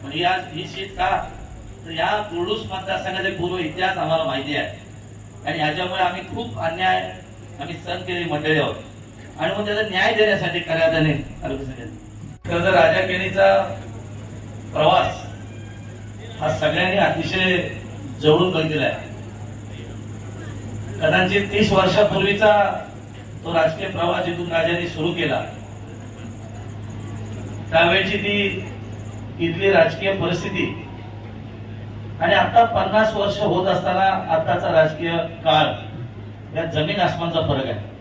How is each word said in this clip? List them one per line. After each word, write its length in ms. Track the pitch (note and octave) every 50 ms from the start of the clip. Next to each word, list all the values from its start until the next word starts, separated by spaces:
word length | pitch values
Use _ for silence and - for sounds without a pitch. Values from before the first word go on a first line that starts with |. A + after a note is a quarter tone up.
| C#3
पण 80 | C#3 C#3+
या, 240 | D#3+ F3 F3 F#3 F#3 - - D3+
ही 120 | D#3 -
सीट 280 | - - F#3+ F#3+ - -
का, 360 | - - - - - - - - - - - - - - - - - -
तर 60 | E3
या 300 | E3 D#3 D#3+ F#3 G#3 G#3+ G#3
कुर्डूस 420 | - E3 E3+ F3 G#3+ G#3 - - G3+
मतदारसंघाचा 580 | G3 - - F#3+ F#3+ - - - F3+ F3+ F3+ F#3 - -
पूर्व 200 | E3+ F3 F3+ F#3
इतिहास 400 | E3 D3+ - F3 F#3 F#3+ F#3+ -
आम्हाला 260 | E3 D#3+ D#3+ D#3+ D#3+
माहिती 320 | C3+ - C#3 - D3 C#3+
आहे 120 | - - - - - - - - - - - - - - - - - -
आणि 140 | - - -
याच्यामुळे 420 | D3 D3+ D#3 F3 F#3 F#3 - -
आम्ही 200 | F#3 F3+ - F#3 - -
खूप 320 | - A#3 A#3 - - -
अन्याय 520 | G#3+ G#3+ - F#3 F#3 F#3 F#3 F#3 - - - - - - - - - - - -
आम्ही 160 | - - E3
सहन 240 | - - F3 F3 F#3
केलेली 300 | F3+ F3+ F3+ F3 E3+ D#3
मंडळी 280 | D3 D3+ D#3 D#3 D#3 D3+
आहोत 160 | C#3 A#2 - - - - - - - - - - - - - -
आणि 140 | D#3 F#3+ G3
मग 120 | G3+ G#3
त्याचा 160 | G#3 G#3 G#3 A3 G#3+
न्याय 240 | F#3 F#3 G3 A3 A3+
देण्यासाठी 440 | G#3 G#3+ G#3+ G3 E3 D3+ - - F3
खऱ्या 240 | E3+ - D#3+ D#3+ D#3+
अर्थाने 280 | E3 D#3+ D#3+ D#3 D#3 D3 C3+ - - - - -
आलोचना 300 | C#3 C#3 C3+ C#3 B2+ B2+
केली. 240 | - A#2+ G#2 - - - - - - - - - - -
खरं 180 | - E3+ F3 F3+
तर 100 | F#3+ F#3
राजा 280 | F3 E3 D#3+ F#3 F#3
केणीचा 760 | F#3+ F#3 F#3 F#3 F#3+ F#3+ F#3+ G3 G3 G3 G3 G3 G3 - - - - - - - - - - - - - - - - - - - - - -
प्रवास 420 | - D3+ D3+ - - - - - - - - - - - - - - - - - - - - - - - - - - - - - -
हा 100 | - -
सगळ्यांनी 460 | - - D#3 D3+ D#3+ F3 F3+ F#3 F#3 G3
अतिशय 600 | E3+ - - E3 D#3 D#3 E3+ F#3 F#3 F#3 F3+ E3+ - - - - - - - - - C3 - -
जवळून 300 | D3 D3+ D#3 E3+ F3+ F#3
बघितलेला 340 | E3+ D#3+ D#3 D#3 D3+ C#3+ C3
आहे. 260 | A#2+ - - - - - - - - - - - - - - - - - - - - - - - - - - - - - - - - - - - - - - - - - -
कदाचित 520 | - D#3 D#3+ F3+ F#3 F#3 F#3+ G3+ G3+ -
तीस 200 | - G3+ G#3+ G#3
वर्षापूर्वीचा 1080 | G3+ F#3+ F#3+ F#3 - G#3+ G#3 G3 - - F#3+ G3+ G3+ G3+ G#3+ G#3+ G#3+ G#3 G3+ F3 - - - - - - - - - - - - - - -
तो 100 | E3 E3+
राजकीय 340 | E3 D#3+ D#3+ - - G3 F#3+
प्रवास 360 | F#3+ E3+ E3+ E3+ F3+ F3+ F3+
जिथून 220 | F3 E3 E3 E3+ E3
राजाने 400 | E3 E3 D#3+ E3 F3 F3 F3 E3
सुरू 240 | - D#3+ D3+ F3 D#3+
केला, 300 | - D#3+ C#3+ B2+ B2 - - - - - - - - - - - - - - - - - - - - - - - - - - - - - - - - - - - - - - - - - - - - - -
त्यावेळची 460 | E3 E3 E3+ F3 F#3 G3 F#3+ G3 G#3 G3+
ती 520 | G3+ G3+ G3+ G3+ G3+ G3 - - - - - - - - - - - - - - - - - -
इथली 320 | E3 E3+ E3 E3+ G3 G3
राजकीय 420 | G3 E3+ E3 D#3+ D#3+ - G3 G3 G3
परिस्थिती 500 | F3+ E3 F3 E3+ - - - - - - - - - - - - - - - - - - - - - - - - - - - - - - - - - - - - -
आणि 140 | D#3+ E3+ -
आता 300 | - - - - A#3 A#3
पन्नास 480 | A3+ - - F#3 F#3+ G3 G#3+ A3 G#3+ -
वर्ष 240 | G3 G3+ G3+ - -
होत 280 | G#3 F3+ F3 F3 F#3 F#3
असताना 420 | - - - - C#3+ - F#3+ F#3+ G3 - - - D#3+
आताचा 380 | D#3+ D#3+ - F3 F3 - D#3 D#3+
राजकीय 440 | D#3+ D#3+ D#3 - - E3+ E3+ E3+ E3+ D#3+ - - - -
काळ, 220 | D#3+ D#3 D#3 D3+ - G#2 - - - - - - - - - - - - - - - -
या 100 | D#3 E3+
जमीन 340 | D#3+ D#3 D3+ D3+ E3+ G3+ G3
आसमानचा 420 | F3+ - - - E3+ E3 - - -
फरक 220 | - C#3 C3 C3
आहे. 260 | - - G2+ - - - -